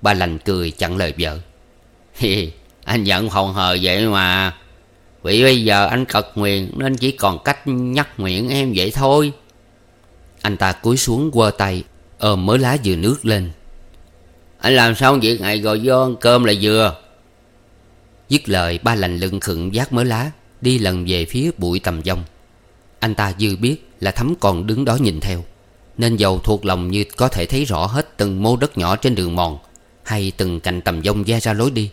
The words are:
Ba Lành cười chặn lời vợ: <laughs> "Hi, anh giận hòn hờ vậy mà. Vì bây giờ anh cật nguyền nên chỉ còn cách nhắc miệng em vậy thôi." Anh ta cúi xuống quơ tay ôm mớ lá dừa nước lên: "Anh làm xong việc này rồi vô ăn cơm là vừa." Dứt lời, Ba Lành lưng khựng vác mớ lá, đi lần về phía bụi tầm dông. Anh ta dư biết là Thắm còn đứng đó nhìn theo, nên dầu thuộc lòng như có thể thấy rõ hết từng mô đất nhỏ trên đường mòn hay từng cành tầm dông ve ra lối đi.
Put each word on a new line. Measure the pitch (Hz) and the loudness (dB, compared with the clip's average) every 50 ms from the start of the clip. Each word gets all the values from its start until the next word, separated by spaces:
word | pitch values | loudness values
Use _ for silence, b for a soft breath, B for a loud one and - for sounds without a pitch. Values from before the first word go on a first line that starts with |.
Ba | - 101 104 | 2 2 2
Lành | 95 92 87 82 80 | 2 0 -2 -2 -4
cười | - - 98 92 87 85 | -2 -2 -2 0 -2 -4
chặn | 78 - 95 87 87 | -4 -4 -4 -4 -2
lời | 95 95 80 73 80 | -2 -2 -2 -2 -4
vợ: | 85 78 76 82 85 - - - - _ - _ | -4 -4 -6 -8 -14 -16 -20 -20 -20 _ -20 _
<laughs> | _ - _ _ _ _ - | _ -20 _ _ _ _ -10
"Hi, | - 123 110 95 104 92 80 80 - - - _ _ - | -4 -2 0 0 0 -2 -4 -8 -16 -20 -20 _ _ -8
anh | - 104 120 104 | -2 -2 0 2
giận | 98 98 92 107 110 | 2 2 2 0 0
hòn | 95 101 98 98 92 | 0 0 -2 0 0
hờ | 101 92 90 90 92 92 | 0 0 0 0 0 0
vậy | 92 90 98 110 | 0 0 2 0
mà. | 113 104 98 95 90 90 95 95 92 87 - - - - - _ _ _ _ _ _ _ _ - | 2 2 2 2 2 2 0 0 -2 -4 -8 -18 -20 -20 -20 _ _ _ _ _ _ _ _ -4
Vì | - 98 110 123 | 0 2 4 6
bây | 135 131 123 113 | 6 4 4 4
giờ | 107 101 101 101 | 2 4 4 2
anh | 98 113 123 131 | 2 0 -2 -2
cật | 127 - 107 101 - - | 0 -2 -2 -4 -2 -4
nguyền | 107 104 101 98 98 95 90 - | -2 0 0 0 0 -2 -4 -6
nên | - 135 135 131 | -4 -2 -2 -2
chỉ | 123 123 131 | 0 -2 -2
còn | 135 - - 101 90 82 - | -2 0 0 -2 -2 0 -4
cách | - 143 - - | -4 -4 -4 -4
nhắc | 143 135 123 123 123 123 139 147 - - - | -4 -4 -4 -4 -2 -2 -2 -4 -4 -6 -6
miệng | 101 95 90 92 113 123 | -4 -2 -2 -2 -2 -2
em | 135 139 135 131 113 | -2 -2 0 0 0
vậy | 92 90 101 | 0 0 0
thôi." | - - 135 135 139 147 151 147 143 - _ _ _ _ _ _ _ _ _ _ _ _ _ _ _ - - - _ - - | 0 0 2 4 4 4 2 0 -2 -8 _ _ _ _ _ _ _ _ _ _ _ _ _ _ _ -20 -20 -20 _ -6 -6
Anh | 104 101 | -4 -2
ta | 92 98 95 90 | 0 0 -2 -2
cúi | - - 113 123 | 0 0 0 0
xuống | 131 - - 117 117 147 160 | 2 2 0 0 0 0 0
quơ | 139 117 113 104 | 2 4 2 2
tay | 101 - 104 95 92 90 - - _ - - - - - | 2 0 -2 -2 -2 -4 -6 -10 _ -20 -20 -20 -12 -2
ôm | - 107 104 92 92 | 0 0 0 2 2
mớ | 95 110 | 2 2
lá | 131 135 123 131 147 123 | 2 2 0 0 0 0
dừa | 101 92 | 0 -2
nước | 82 82 104 123 - - | 0 0 0 0 0 0
lên: | 113 110 101 92 87 80 - - - - - - - - - - - _ - - - - - - - - _ | 0 0 0 -2 -4 -10 -14 -20 -20 -20 -20 -20 -20 -20 -20 -20 -20 _ -20 -20 -20 -20 -20 -20 -20 -20 _
"Anh | - - 131 | 0 2 4
làm | 131 117 117 113 | 6 4 4 4
xong | 104 135 131 139 139 | 4 4 4 4 4
việc | 110 110 117 110 | 2 2 0 0
này | 101 98 104 107 | 0 -2 -2 0
rồi | 101 107 107 110 110 | 0 0 0 2 2
vô | 127 127 127 131 | 2 4 4 4
ăn | 131 123 - | 2 -2 0
cơm | - 117 120 123 123 | 4 6 6 6 6
là | 113 104 101 98 | 4 2 2 2
vừa." | 107 107 110 110 101 80 - - - - _ _ _ _ _ _ _ _ _ _ _ _ - _ _ _ _ _ _ _ _ _ _ | 2 4 4 4 2 0 -4 -16 -20 -20 _ _ _ _ _ _ _ _ _ _ _ _ -20 _ _ _ _ _ _ _ _ _ _
Dứt | 131 - - - | -2 -2 0 0
lời, | 98 92 87 85 87 85 - | 0 0 0 -2 -4 -2 0
Ba | 117 117 | 0 0
Lành | 107 98 90 90 85 | 0 0 -2 -2 -4
lưng | 92 95 92 98 | -4 -4 -4 -4
khựng | - - 90 82 85 92 95 | -4 -4 -4 -4 -4 -4 -2
vác | 113 127 - 131 | -4 -4 -2 0
mớ | 120 120 | 0 0
lá, | 127 117 110 123 151 151 _ _ _ _ - | 0 0 -2 -4 -6 -8 _ _ _ _ -4
đi | - 123 127 123 | 0 0 2 2
lần | 107 95 92 90 87 87 | 2 0 0 -2 -2 -2
về | 92 87 82 | 0 -2 -2
phía | - - 120 139 165 170 - | -2 -2 -2 -2 -2 -2 -2
bụi | 92 87 85 95 | -2 -2 -2 -2
tầm | - 95 85 80 80 | -2 -4 -4 -4 -2
dông. | 92 92 87 85 82 _ - - _ _ _ _ _ _ _ _ - _ - | -4 -4 -4 -4 -10 _ -20 -20 _ _ _ _ _ _ _ _ -20 _ -4
Anh | - 110 107 | -4 -2 0
ta | 98 104 101 92 92 | 0 -2 -4 -2 -2
dư | 107 107 98 | -2 -2 -2
biết | 90 110 120 147 156 - - - - | 0 -2 -2 -2 -2 -8 -20 -14 -6
là | - 98 | -4 -4
Thắm | 92 - 117 131 175 - | -2 -2 -2 -2 -2 0
còn | - 101 95 85 90 | 0 0 0 0 -2
đứng | 107 110 117 139 | -2 -2 -2 0
đó | 127 113 | 0 0
nhìn | 131 147 107 85 78 | 2 2 0 0 -2
theo, | - 98 95 85 85 - - _ _ _ _ _ _ - - - | -4 -4 -4 -4 -8 -10 -18 _ _ _ _ _ _ -20 -6 -2
nên | 113 117 113 | 0 0 2
dầu | 104 104 98 92 92 | 2 2 2 2 0
thuộc | - - 107 101 - | 0 0 0 0 0
lòng | 101 92 90 87 90 | -2 -2 -2 -2 -2
như | 92 104 101 - - | -2 -2 -4 -4 -2
có | - 123 131 | -2 0 0
thể | - 98 85 | 0 -2 -4
thấy | - - 131 147 | -2 -2 -2 -2
rõ | 131 104 78 82 | -2 -2 -2 -2
hết | 98 107 139 156 - - | -2 -2 -4 -4 -6 -4
từng | _ 104 101 95 95 101 | _ -2 -2 -2 0 2
mô | 113 120 | 2 2
đất | 123 - - - - | 2 0 -2 -2 -2
nhỏ | 87 85 98 | 0 0 0
trên | 104 - 135 123 | 0 0 0 0
đường | 104 92 85 85 | 2 -2 -2 0
mòn | 87 87 82 76 69 - - _ - _ _ _ _ _ | 0 -2 -2 -2 -8 -14 -20 _ -20 _ _ _ _ _
hay | - 113 107 98 95 92 | -6 -4 -2 -2 -4 -6
từng | - 95 92 87 82 | -6 -6 -6 -6 -4
cành | - 92 90 87 | -4 -4 -4 -2
tầm | 85 - 87 80 78 | -2 -4 -4 -2 -2
dông | 98 104 104 101 | -2 0 0 0
ve | 98 113 117 | 0 -2 0
ra | - 117 107 | 0 -2 0
lối | 104 117 131 | 0 0 0
đi. | 131 120 107 101 | 0 -2 -4 -6